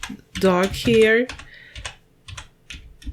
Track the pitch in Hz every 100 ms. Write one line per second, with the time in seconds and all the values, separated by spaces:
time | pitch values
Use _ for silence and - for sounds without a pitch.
0 | - - - 185 190 180 196 - 247 226
1 | 220 226 254 - - - - - - -
2 | _ _ - - - _ - - - -
3 | -